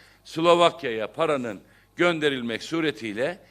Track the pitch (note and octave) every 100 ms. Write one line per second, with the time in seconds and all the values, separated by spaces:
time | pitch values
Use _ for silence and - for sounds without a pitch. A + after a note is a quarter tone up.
0 | - _ - D#3 E3+ F3 E3+ E3 C3 A2
1 | G#2 - D#3+ C#3+ A#2+ F#2+ - _ _ -
2 | F3 E3 D3 C3+ A#2+ A2 - E3 D#3+ -
3 | A2+ G2+ C#3 F3+ -